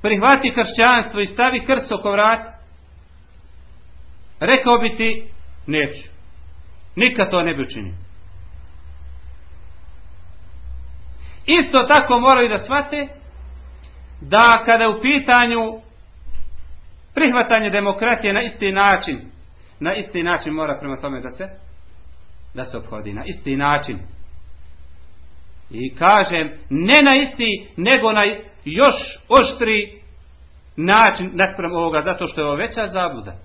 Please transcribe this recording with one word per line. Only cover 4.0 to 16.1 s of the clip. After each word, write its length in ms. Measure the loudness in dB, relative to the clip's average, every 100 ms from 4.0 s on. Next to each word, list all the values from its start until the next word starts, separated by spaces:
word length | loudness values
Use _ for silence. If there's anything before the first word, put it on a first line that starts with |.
| -16 -16 -16 -6
rekao 380 | 2 2 4 4
bi 180 | 4 0
ti, 280 | 0 0 -2 -8 -12 -14 -4
„Neću. 420 | -2 -2 -6 -16 -18 -18 -18 -18 -18 -18 -18 -14 0
Nikad 340 | 2 2 0
to 100 | 0
ne 120 | 0
bi 80 | -2
učinio.” 320 | -6 -8 -10 -12 -14 -16 -16 -16 -16 -16 -16 -18 -18 -16 -16 -14 -14 -16 -16 -16 -14 -14 -14 -14 -14 -14 -14 -14 -14 -14 -12 -12 -12 -12 -14 -14 -14 -10 2
Isto 380 | 2 4 2
tako 360 | 6 4 6 4
moraju 300 | 6 6 4
da 80 | 0
shvate 500 | -2 -2 -2 -6 -8 -12 -18 -18 -16 -16 -18 -20 -20 -20 -20 -18
da 420 | 2 6 8 8 6
kada 180 | 6
je 60 | 6
u 120 | 2
pitanju 800 | 2 2 4 6 6 2 -2 -6 -18 -20 -20